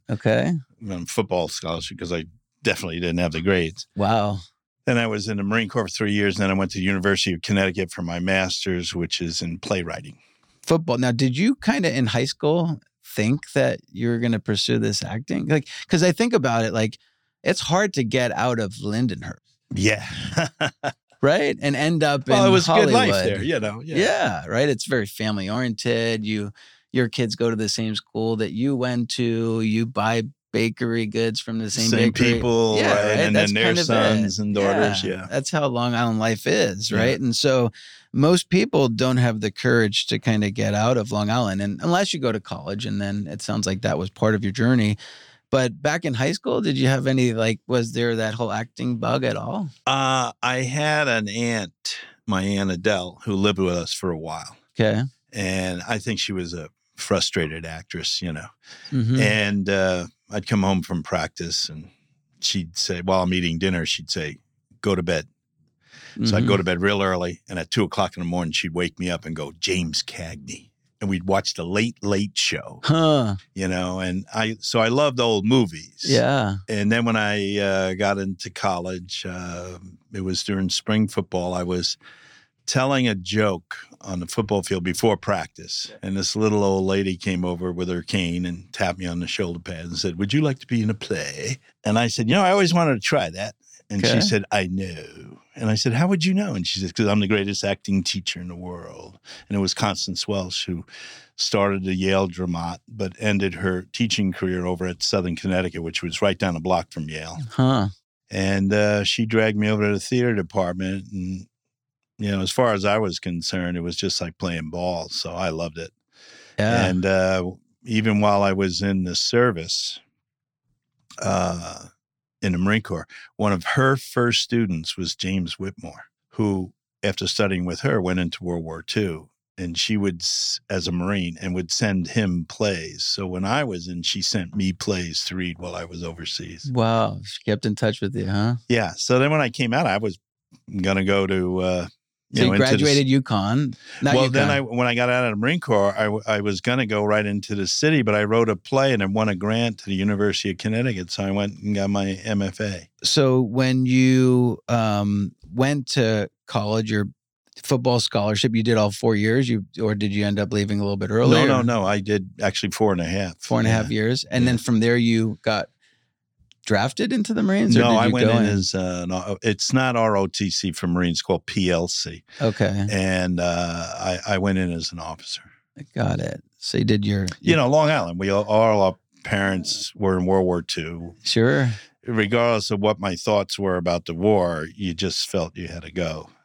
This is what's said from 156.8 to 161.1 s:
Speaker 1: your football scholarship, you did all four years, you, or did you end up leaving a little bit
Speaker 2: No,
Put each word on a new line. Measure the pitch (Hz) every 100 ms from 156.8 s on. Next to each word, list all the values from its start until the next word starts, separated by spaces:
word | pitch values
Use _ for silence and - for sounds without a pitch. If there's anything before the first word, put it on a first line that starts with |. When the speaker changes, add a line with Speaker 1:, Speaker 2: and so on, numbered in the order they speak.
| 110
Speaker 1:
your | 107 104 - _ _ _ -
football | - 135 123 123
scholarship, | - 117 104 107 131
you | 113
did | 110 113
all | 104
four | 101 117 107
years, | 107 117 127
you, | 113 95 -
or | 110
did | 104 104
you | 101 104
end | 101
up | 101
leaving | 104 101 104
a |
little | 101 101
bit |
Speaker 2:
No, | 95